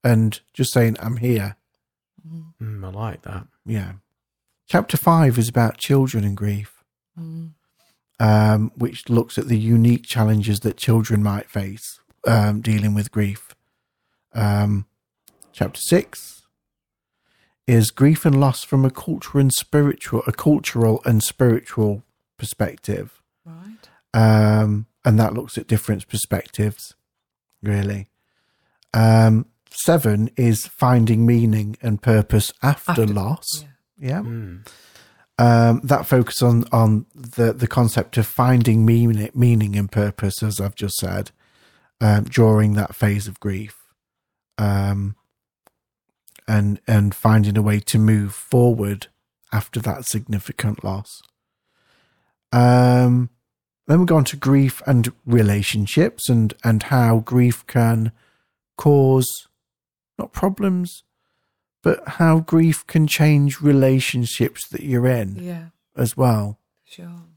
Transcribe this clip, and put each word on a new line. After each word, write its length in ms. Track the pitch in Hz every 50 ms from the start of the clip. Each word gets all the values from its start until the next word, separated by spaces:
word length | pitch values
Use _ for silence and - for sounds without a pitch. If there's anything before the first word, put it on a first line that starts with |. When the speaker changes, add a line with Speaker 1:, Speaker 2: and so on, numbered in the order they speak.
| -
Speaker 1:
and 360 | 123 117 110 113 110 107 - _ _ _
just 180 | - 131 -
saying, 240 | - 131 117 113 110 -
"I'm 160 | - 113 123
here." 380 | 117 120 123 120 110 98 101 101 _ _ _ _ _ _ _ _ _ _ _ _ _ _
Speaker 2:
Mm. 260 | 160 165 165 160 160 165 _
Speaker 3:
Mm, 240 | 113 110 107 101 95
I 40 | 95
like 320 | 95 101 113 110 - - _
that. 240 | - 101 92 - _ _ _ _
Speaker 1:
Yeah. 280 | - 113 107 95 92 95 98 _ _ _ _ _ _ _ _ _ _ _ _ _
Chapter 300 | _ - 180 214 - -
five 400 | - - - 165 165 160 139 117 120
is 80 | 113 113
about 280 | 120 123 117 113 -
children 460 | - - - 139 139 135 127 127 113 101
and 120 | 101 98
grief, 460 | 98 101 104 104 101 104 - _ _ _ _ _ _ _ _ _ 170
Speaker 2:
Mm. 340 | 165 160 160 165 165 160 - _ _ _ _ _ _ _ _ _ _ _ _ _
Speaker 1:
um, 520 | 113 110 107 107 107 107 107 107 107 110 _
which 340 | - 120 - - - - -
looks 280 | 120 117 107 - -
at 100 | - -
the 100 | 139 120
unique 480 | 107 110 110 117 117 113 120 120 117 -
challenges 540 | - - 113 110 110 110 107 104 110 104 98
that 160 | - 110 -
children 460 | - - - 113 113 107 - 117 104 104
might 260 | 104 101 104 107 _
face, 500 | - 107 98 98 101 110 - - - _ _ _ _ _ -
um, 340 | - 113 113 104 107 104 107
dealing 320 | 110 110 110 107 101 107 104
with 180 | 104 104 -
grief. 440 | - 107 104 101 101 - - - _ _ _ _ _ _ _ _ _ _ _ _ _ _ _ _ _
Um, 520 | 117 107 104 104 104 104 107 104 98 101 _ _ _ _ _ _ _ _ _ _ _ - _ _
chapter 260 | - - - - -
six 600 | - - 170 175 - _ - - - - - - _ _ _ _ _ _ _ _ _ _ _ _ _ _ _ _ _ _ _ _ _ _ _ _ _
is 240 | - 123 113 107 104
grief 340 | - - 135 147 160 - -
and 140 | 160 139 135
loss 240 | 143 135 123 - -
from 200 | - - 135 135
a 60 | 135
culture 480 | - - - - 165 - - - - 143
and 120 | 139 131 123
spiritual, 680 | - - _ - 147 147 143 - - - - - 113 -
a 60 | -
cultural 680 | 110 - - 151 151 - - - - 117 117 113 110 - -
and 160 | - 117 107 -
spiritual 800 | - - _ 131 123 113 117 - - - - 107 104 104 104 _ _ _ _ _ _ _
perspective. 840 | _ - 107 - _ 110 90 - - _ - 104 92 98 - _ _ _ _ _ _ _
Speaker 2:
Right. 420 | 165 165 165 180 202 220 226 _ _ _ _ _ _ -
Speaker 1:
Um, 720 | 110 110 110 110 107 107 107 107 110 110 104 104 104 107 _ _ _ _
and 140 | 120 110 107
that 140 | 110 - 101
looks 240 | 113 - - -
at 100 | 117 -
different 400 | - 113 107 - - 107 98 -
perspectives, 880 | _ - 104 - _ - 95 - - - - 107 107 107 - - - _ _ _ _ _ _ _ _ _ _ _ _ _ _
really. 480 | - 104 104 101 101 101 101 101 98 _ _ _ _ _ _ _ _ _ _ _ _ _ _ _ _ _ -
Um, 520 | 113 113 113 113 113 113 113 110 110 - _ _ _ _ _
seven 600 | - - - - 170 156 - 113 104 104 110 117 _
is 300 | - 127 117 110 104 -
finding 580 | - - - - 123 127 120 113 110 117 110 117
meaning 520 | 117 120 117 117 113 107 110 104 104 110 _
and 200 | - 117 107 101
purpose 500 | - 123 113 107 101 - - 107 104 - - _ -
after 280 | 135 143 - - -
Speaker 2:
After, 140 | 175 127 110
Speaker 1:
loss. 380 | 104 101 101 95 107 147 - - - - 151
Speaker 2:
yeah. 60 | 151 143 135 _ _ _ _ _
Speaker 1:
Yeah. 200 | 151 127 139 180
Speaker 3:
Mm. 440 | 208 117 117 117 110 95 87 90 107 - - _ _ _ _ - _ _ _ _ _ _ _
Speaker 1:
Um, 440 | - 131 117 117 117 117 117 117 - -
that 220 | 127 143 - -
focus 340 | - 135 127 117 - - -
on, 220 | 127 120 120 117 117 -
on 340 | - 117 113 110 107 107 - _ _
the, 400 | - - - - - 117 113 107
the 140 | 127 120
concept 500 | 113 - 131 120 110 - - - - -
of 80 | 120 107
finding 600 | - - - 123 127 127 123 117 120 110 113 110
meaning, 440 | 113 117 117 117 117 113 104 104 107 _
meaning 400 | 123 123 120 117 110 107 101 101
and 140 | 104 101 98
purpose, 500 | - 110 104 101 98 - - 98 - -
as 180 | - 104 104 -
I've 160 | 101 98 -
just 200 | - 104 98 -
said, 360 | - - 92 90 95 101 - _ _ _ _ _ _ _ _ _ _ _ _ _ _
um, 220 | 113 110 104 104 101
during 500 | - - - 117 110 110 107 107 104 104
that 220 | 104 101 - -
phase 320 | - - 104 101 104 101
of 120 | 104 92 -
grief, 360 | - 104 95 95 107 104 - _ _ _ _ _ _ _ _ _ _ _ _ _ _ _ _
um, 580 | - 107 101 98 98 98 98 98 98 101 101 104 _ _ _ _ _ _ _ _ _ _ _ _ _ _ _ _ _ _ _ _ _ _ _ _ - _
and, 320 | - 110 104 101 101 104 - _
and 260 | - 110 104 101 104 -
finding 440 | - - 113 110 110 104 104 101
a 40 | 110
way 180 | 104 107 104 104
to 180 | 104 - - 113
move 340 | 110 110 110 104 101 101 98
forward 760 | - - - - 127 120 123 117 113 104 101 101 101 - - _ _ _ _ _ _ _ _
after 280 | - 110 - - - 117
that 240 | 107 123 127 120 123
significant 760 | - - 110 - - 107 101 - - - - - 107 104 - -
loss. 380 | 101 95 98 104 - - - _ _ _ _ _ _ _ _ _ _ _ _ _ _ _ _ _ _ _ _ _ _ _ _ _ _
Um, 800 | - 123 123 123 123 123 123 123 123 123 127 123 123 123 123 120 _ _ _ _ _ _ _ _ _ _ _
then 120 | - 147 170
we 60 | 180
go 120 | 175 170
on 60 | 156 135
to 120 | - -
grief 440 | 139 - 135 139 139 139 131 - - -
and 240 | - 135 120 113 120 - _ _
relationships 1040 | - 117 120 110 101 101 101 101 - - 107 101 98 - 147 170 220 - - - -
and, 240 | 127 117 110 107 - _ -
and 200 | 123 113 107 -
how 360 | - 139 127 120 117 113 113
grief 460 | 110 - 123 123 123 123 117 - -
can 440 | - - 120 117 113 117 113 110 113 - _ _ _ _ _ _ _ _ _ _ _ _
cause, 500 | - - 151 147 143 135 131 131 131 127 - - - - _ _ _ _ _ _ _ _ _ _ _ _ _ _
not 140 | - - - _
problems, 680 | - - 196 196 - 202 196 185 180 180 175 - - _ _ _ _ _ _ _ _ _ _ _ _ _ _ _ _
but 240 | _ 147 175 - -
how 320 | - - - 170 165 160 165
grief 460 | 160 - - 165 165 165 151 - -
can 200 | - - 165 156
change 540 | 147 - - 156 151 151 143 143 143 135 -
relationships 1040 | 151 147 143 139 135 131 135 131 127 - - 123 120 117 - - 120 - - - - -
that 120 | - -
you're 260 | - 143 127 120 123
in 280 | 127 127 117 107 95 98
Speaker 2:
Yeah. 300 | - 175 175 175 170 165 165 _ _ _ _ _
Speaker 1:
as 220 | - 123 113 -
well. 420 | - 127 123 117 110 104 107 107 _ _ _ _ _ _
Speaker 2:
Sure. 400 | _ - - 175 170 170 175 165 165 165